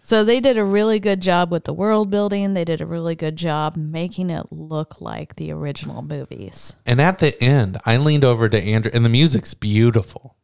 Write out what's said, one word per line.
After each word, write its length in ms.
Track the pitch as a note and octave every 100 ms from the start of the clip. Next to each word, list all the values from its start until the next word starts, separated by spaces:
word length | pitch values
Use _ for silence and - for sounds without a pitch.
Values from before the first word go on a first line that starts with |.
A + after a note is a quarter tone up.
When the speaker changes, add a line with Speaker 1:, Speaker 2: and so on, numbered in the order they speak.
| -
Speaker 1:
So 160 | A3
they 160 | G#3+ B3
did 200 | C4 A3+
a 60 |
really 360 | G3+ G3+ A3 G#3+
good 200 | G3+ G3
job 280 | F3+ F3 F3
with 140 | E3+
the 80 | -
world 380 | E3 G#3 G#3+ G#3
building. 420 | G#3 G3+ G3+ G3
They 140 | F#3+ E3
did 160 | D#3+
a 40 | D#3+
really 280 | E3+ E3
good 220 | E3 D#3 D#3+
job 380 | E3+ D3+ D#3
making 540 | E3 D#3 D#3+ F3 - F3+
it 180 | D#3+ -
look 480 | D#3 D#3 D#3 D#3+ -
like 360 | - A1 - -
the 140 | D#3
original 520 | D#3 D3 C#3 D3 -
movies. 760 | D3 D3 - - F#2+ - - -
Speaker 2:
And 160 | - B2
at 180 | E3 F#3+
the 220 | D3+ -
end, 360 | B2 C#3 G2 F#2 -
I 100 | A#2+
leaned 260 | D3+ D3
over 260 | C3+ A#2 A2+
to 100 | A2
Andrea, 300 | G2 A2 A2
and 80 | A#2+
the 60 | A#2
music's 460 | A#2+ D#3+ D#3+ -
beautiful 840 | - G#2 G#2+ A#2 A2 - - - _